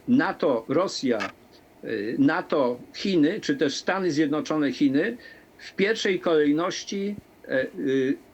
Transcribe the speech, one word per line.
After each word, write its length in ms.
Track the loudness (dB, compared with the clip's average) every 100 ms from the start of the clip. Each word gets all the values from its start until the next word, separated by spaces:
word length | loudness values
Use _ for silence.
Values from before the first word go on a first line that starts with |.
| 0
nato, 580 | 2 2 0 0 0 0
Rosja, 500 | 0 0 -2 -2 -2
e, 680 | -4 -12 -20 -20 _ _ -8 -6 -4 2
nato, 640 | 2 2 0 0 0 -2 -8
Chiny, 460 | -8 0 2 2 0
czy 160 | -2 0
też 200 | 0 -2
Stany 360 | -4 -2 0
Zjednoczone, 600 | 0 0 0 -2 0 0
Chiny, 460 | 2 2 2 0 -4 -12 -20 -20 -20
w 160 | -10
pierwszej 460 | -2 0 0 0 0
kolejności, 960 | 2 4 4 2 0 -6 -8 -6 -6 -6 -12 _ -4
e, 180 | -2 -2 -4
y, 380 | -2 0 0 -2 -6